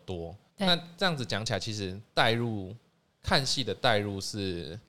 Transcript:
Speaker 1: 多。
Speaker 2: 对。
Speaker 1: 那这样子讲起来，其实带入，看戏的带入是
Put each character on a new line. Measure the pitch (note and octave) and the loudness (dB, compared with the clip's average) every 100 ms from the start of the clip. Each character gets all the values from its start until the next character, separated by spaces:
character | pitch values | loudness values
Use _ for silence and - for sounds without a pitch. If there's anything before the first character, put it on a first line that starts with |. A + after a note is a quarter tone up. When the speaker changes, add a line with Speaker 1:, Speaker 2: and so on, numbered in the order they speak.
| - | -6
Speaker 1:
多。 | F2+ E2 F#2+ _ - | -8 -8 -12 _ -2
Speaker 2:
对。 | G3 | 2
Speaker 1:
那 | E3+ - - | 2 -2 -2
这 | G3 | 0
样 | D3+ | 0
子 | B2 | -2
讲 | G#2 A2 | -2 -2
起 | |
来， | G2+ | -2
其 | A2+ | -2
实 | G#2+ G2 F#2+ - | -4 -4 -6 -4
带 | - B2 | 2 4
入， | A#2 A#2+ G#2+ F#2 A2+ _ _ _ _ | 4 0 -2 -6 -12 _ _ _ _
看 | - F3+ C3 | 0 2 2
戏 | - | 0
的 | B2+ | 0
带 | - C3 G#2+ | 2 4 4
入 | G#2 G2 | 2 -4
是 | - G#2+ F#2+ E2+ C#2+ F#2+ | -4 -4 -2 -4 -6 -10